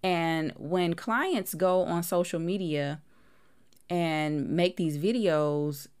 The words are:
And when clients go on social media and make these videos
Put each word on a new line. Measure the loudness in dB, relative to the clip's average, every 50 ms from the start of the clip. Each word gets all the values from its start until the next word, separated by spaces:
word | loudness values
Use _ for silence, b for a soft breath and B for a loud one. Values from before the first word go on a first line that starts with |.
| 0
And | 0 0 2 2 0 0 0 -2 -4 -6 -8
when | -6 -2 0 0 2 0 0
clients | -2 -2 -2 0 0 0 0 0 -2 -2 -4 -2
go | 0 2 4 4 4 2
on | 2 0 -2 -2
social | 0 0 0 0 0 -2 -4
media | -2 -2 -2 -2 -2 -2 -2 -2 -2 -2 -4 -8 -12 b b b b b b b b b b b b b b -20 -10 -4
and | -2 0 0 0 0 0 0 0 0 -2 -2 0
make | 0 2 2 2 2 2
these | -2 -2 0
videos | 0 0 0 0 2 2 2 4 4 2 2 2 0 0 -2 -4 -6 -12 -18 -20 _